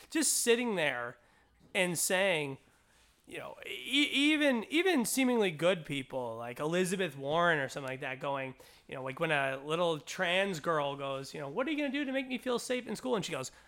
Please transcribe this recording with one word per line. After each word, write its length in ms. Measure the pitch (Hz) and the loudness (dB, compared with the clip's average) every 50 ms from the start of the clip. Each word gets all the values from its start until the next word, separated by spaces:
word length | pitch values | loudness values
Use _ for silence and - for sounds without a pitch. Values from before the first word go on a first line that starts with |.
| - - | -18 -6
Just 320 | - 320 285 - - - - | -2 0 2 2 2 2 4
sitting 320 | 240 233 240 247 233 208 | 4 4 4 4 0 2
there 420 | 180 156 143 131 120 120 123 - - _ _ _ _ _ _ _ _ _ - - | 2 2 2 0 -2 -4 -6 -8 -12 _ _ _ _ _ _ _ _ _ -6 0
and 240 | 208 185 180 170 151 | 0 2 2 2 0
saying, 600 | - - 196 180 196 196 175 156 147 139 135 - - _ _ _ _ _ _ _ _ _ _ _ _ | 0 0 2 2 2 2 2 2 0 -4 -8 -12 -14 _ _ _ _ _ _ _ _ _ _ _ _
you 120 | - - 147 | -14 -12 -12
know, 160 | - 143 - - - | -12 -12 -14 -14 -12
e-, 420 | - - - 127 - 254 285 294 - - | -10 -10 -10 -6 2 4 4 4 6 4
even, 520 | 262 285 294 311 294 302 285 254 226 - - | 4 4 4 4 6 4 4 4 2 0 0
even 340 | - 320 349 381 349 269 220 | 2 2 4 4 4 4 2
seemingly 460 | - - 262 269 247 247 233 208 185 | 2 2 2 4 4 4 4 2 2
good 340 | 160 139 160 175 196 170 151 | 0 2 2 2 2 2 -2
people 520 | - 139 139 127 - - 131 123 117 113 | -4 -4 -4 -4 -4 -6 -6 -4 -4 -6
like 240 | 113 117 120 120 - | -8 -8 -10 -6 -4
Elizabeth 560 | 147 156 165 180 190 170 190 190 190 165 135 139 | -2 0 2 2 2 0 0 -2 -2 -4 -4 -6
Warren 400 | 135 139 156 170 170 175 165 147 | -4 0 2 4 4 4 4 2
or 100 | 135 127 | 0 -2
something 220 | - 160 139 131 | -4 -8 -6 -6
like 100 | 131 131 | -8 -6
that 200 | 147 131 131 131 | -6 -8 -8 -6
going, 340 | 151 143 139 135 135 131 127 - - - - - _ - | -4 -4 -4 -4 -4 -6 -10 -12 -20 -20 -20 -20 _ -12
you 60 | 139 | -10
know, 80 | 135 131 | -8 -8
like, 160 | 131 135 135 | -8 -4 -2
when 140 | 165 165 156 | 0 0 2
a 260 | 143 139 135 135 139 135 | 2 2 0 -2 -4 -4
little 340 | 151 156 170 180 170 160 147 | -2 0 2 2 2 2 0
trans 640 | 147 - - - 185 170 175 190 196 202 185 151 | -4 -8 -4 -2 0 2 2 2 2 0 -2 -2
girl 340 | 131 170 165 151 143 143 139 | -2 0 0 2 0 -2 -4
goes, 400 | 139 139 139 135 135 139 - - | -4 -6 -6 -6 -6 -8 -8 -10
you 60 | 156 | -8
know, 80 | 147 139 | -8 -6
"What 180 | 143 208 269 | -4 -4 -4
are 60 | 320 311 | -2 -2
you 40 | |
gonna 140 | 285 294 277 | -2 -2 -2
do 140 | 247 294 294 | -2 -2 -4
to 80 | 262 262 | -2 -2
make 160 | 269 262 262 | -4 -4 -4
me 100 | 254 247 | -6 -6
feel 200 | - 254 247 226 | -4 -2 -2 -2
safe 260 | - - 254 254 240 | -2 -4 -4 -4 -4
in 80 | 233 214 | -6 -8
school?" 220 | - - 254 247 | -6 -2 -2 -2
And 80 | 202 156 | -2 -2
she 80 | - 160 | -4 -6
goes, 180 | 135 131 - - - - | -6 -6 -8 -10 -16 -20